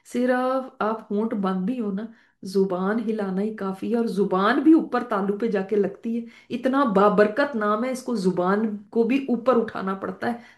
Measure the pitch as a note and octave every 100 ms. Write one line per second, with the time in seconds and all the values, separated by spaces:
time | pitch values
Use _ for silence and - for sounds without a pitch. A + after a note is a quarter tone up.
0 | - A#3+ B3 B3+ B3+ C4 B3+ - G#3 A3+
1 | - G3+ A3+ A#3 F#3+ F#3+ F#3 B3+ G#3+ G3
2 | A3+ - _ _ G3 F#3+ F#3+ F3+ F#3+ A3+
3 | A3+ A3 G3 F#3 G#3 G#3+ G3 F#3+ G#3 A#3
4 | A3+ F#3 F#3+ F#3 G3+ C#4 D4+ D#4+ - B3
5 | A#3 G3+ G3 G3+ A#3 G3 F#3+ G#3+ F#3+ -
6 | A#3 A#3 A#3 - _ A#3 C4 C4+ C4+ G3
7 | G3+ F#3+ G#3+ G#3+ C#4+ A3+ G#3 G#3+ B3+ B3
8 | - A#3 F#3 F3 F3+ G3+ A3 G#3 - A3+
9 | G#3+ C#4 - A#3 A#3+ A#3 - - F#3+ G3
10 | G3 F#3+ A#3+ A#3 -